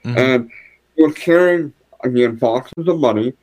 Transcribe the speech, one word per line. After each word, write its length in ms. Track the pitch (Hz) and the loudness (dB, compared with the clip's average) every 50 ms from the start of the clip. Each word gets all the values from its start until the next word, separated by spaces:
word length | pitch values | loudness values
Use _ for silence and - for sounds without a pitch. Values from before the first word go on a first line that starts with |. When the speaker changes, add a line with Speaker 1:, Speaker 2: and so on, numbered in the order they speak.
| - | -10
Speaker 1:
Mm-hmm. 120 | 117 120 | -4 -2
Speaker 2:
and 320 | 117 127 131 127 123 117 117 - - - - _ _ _ _ _ | 0 2 2 2 0 -2 -4 -14 -20 -20 -20 _ _ _ _ _
he 80 | 160 156 | 2 2
was 120 | 151 156 | 2 0
carrying, 580 | - - 170 170 175 180 180 175 170 160 147 - _ _ _ _ _ - | -4 0 2 2 4 4 2 2 0 -4 -8 -12 _ _ _ _ _ -6
again, 320 | 127 123 123 123 120 117 | -2 0 2 0 0 0
boxes 520 | 113 131 117 113 127 123 - - - 165 | -2 -2 -2 -2 -2 -6 -8 -12 -6 -4
of 120 | 180 170 160 | -2 -2 0
money. 340 | 143 120 107 107 113 127 - _ | 0 0 0 0 -2 -4 -6 _